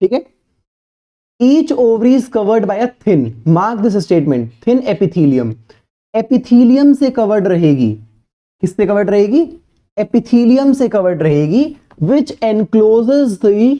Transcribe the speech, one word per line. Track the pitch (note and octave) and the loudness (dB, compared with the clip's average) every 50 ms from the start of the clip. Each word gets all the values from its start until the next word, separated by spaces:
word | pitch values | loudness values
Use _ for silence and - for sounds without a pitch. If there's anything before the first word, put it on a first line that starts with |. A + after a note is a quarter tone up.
ठीक | F#3+ F#3+ A3+ | -4 -4 -4
है, | C#4+ - - _ _ _ _ _ _ _ _ _ _ _ _ _ _ _ _ _ _ _ _ _ - A#3+ | -6 -8 -10 _ _ _ _ _ _ _ _ _ _ _ _ _ _ _ _ _ _ _ _ _ -2 0
each | B3+ C#4+ D#4+ D4+ D#4 D4 | 0 2 0 0 -2 -2
ovary | C#4 B3+ A3+ A3+ A3 A3+ B3 C4 C4+ | 0 0 0 0 0 0 0 0 0
is | - - - | -2 -4 -4
covered | A3+ G#3 G3 A3 A3 G3 | -4 -2 0 0 -2 -2
by | G3 G3+ G3+ A#3 A#3+ | -2 -4 -4 -4 -6
a | |
thin, | - _ _ G3+ F#3+ D3+ B2 A2+ - - - D#3 | -6 _ _ -2 0 0 0 -4 -6 -6 -2 0
mark | E3 E3 F#3 A3 A#3+ G#3+ G3+ | 0 0 0 -2 -2 -2 -2
this | A#3 F#3+ G#3 F#3 | -2 -2 -2 -2
statement, | - F#3 E3+ D3+ D3 C#3 B2 A#2 A#2 - _ _ A3+ | 0 0 0 0 0 -2 -2 -4 -8 -12 _ _ -2
thin | A#3+ B3+ B3+ | -2 0 -2
epithelium। | A3+ G3+ - G3+ F#3+ F#3+ F3 D#3 C#3+ C3 B2+ A#2+ A2+ A2+ - _ _ _ _ _ _ _ _ _ _ - | -4 -4 -2 -2 -2 0 0 0 2 0 0 -2 -4 -8 -12 _ _ _ _ _ _ _ _ _ _ -6
epithelium | A3 A3+ - C4 B3 B3 - A#3+ A#3+ B3+ A#3 B3+ C#4 C#4+ C#4+ C#4+ | -6 -4 -2 -2 -2 0 2 4 4 4 4 4 4 4 4 2
से | C#4 C#4+ C4+ | 2 0 -2
covered | B3+ A#3 A3+ G3+ G#3+ G#3+ F#3+ F#3+ | 0 -2 -2 0 0 0 0 0
rahegi। | F3+ E3+ F3 D3+ C#3+ C3 B2+ A2 G#2+ G#2+ - - _ _ _ _ _ _ _ _ _ _ | 0 2 2 2 2 2 0 -2 -4 -6 -12 -20 _ _ _ _ _ _ _ _ _ _
किससे | - F3+ - - G#3 | -8 -6 -4 -2 -2
कवर्ड | F#3+ G#3 G3+ G#3 F#3 | 0 0 0 0 0
रहेगी? | G3+ G#3 G3+ G#3 A#3 D4+ E4+ - - - _ _ _ _ _ _ _ - | 0 0 0 2 0 0 -2 -2 -6 -14 _ _ _ _ _ _ _ -8
एपिथीलियम | G#3 - - A#3+ - - - A#3 A#3+ A3+ B3+ C4 C#4 C#4 C4 | -6 -2 -2 -2 0 0 0 2 2 2 2 2 2 2 0
से | C4+ C4 A3+ | 0 0 -2
कवर्ड | - G#3 F#3 F3+ F3+ D#3 D#3+ | 0 0 0 -2 -2 0 0
रहेगी, | D#3 D3 D3 D3+ D3+ E3+ A#3+ C#4+ D#4+ D#4 - _ _ _ - D3+ | 0 0 0 0 0 0 0 -2 -2 -4 -12 _ _ _ -6 -2
which | E3 C4 D4 D#4 - - | 0 0 0 0 -2 -6
encloses | - - A3+ A3 G#3+ A3 E3 - A3 G#3+ G#3+ A3 A3+ A#3 A3+ C#4 C#4+ C#4+ | -6 -4 -2 -2 -2 -2 0 0 2 2 4 2 2 2 0 0 0 0
the | B3 G3+ F3+ - G#3 G3+ G#3 A3+ B3+ C#4 C#4 | -2 -2 -2 0 0 0 2 2 0 0 -2